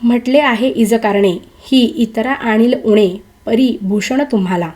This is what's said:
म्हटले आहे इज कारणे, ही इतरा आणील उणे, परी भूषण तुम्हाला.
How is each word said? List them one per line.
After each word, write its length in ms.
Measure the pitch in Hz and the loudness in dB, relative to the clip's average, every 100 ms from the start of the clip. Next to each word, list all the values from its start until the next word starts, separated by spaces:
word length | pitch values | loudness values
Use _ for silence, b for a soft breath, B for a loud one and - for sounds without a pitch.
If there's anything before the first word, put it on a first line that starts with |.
म्हटले 360 | 233 240 240 277 | 0 0 2 2
आहे 280 | 285 220 262 | 2 0 -2
इज 260 | - 214 | 0 0
कारणे, 380 | 226 214 202 202 175 | 2 0 2 0 -2
ही 520 | - _ - 262 226 - | -10 _ -2 0 0 -2
इतरा 360 | 220 233 233 | -4 -2 -4
आणील 400 | 277 233 214 240 - 226 | -4 -2 2 2 0 2
उणे, 360 | 214 190 190 - _ - | 2 2 -2 -16 _ -4
परी 320 | 226 262 - | 0 0 -2
भूषण 400 | 190 208 - 262 294 | -4 -4 -2 -4 -2
तुम्हाला. 380 | 220 180 175 165 | -2 -2 -4 -6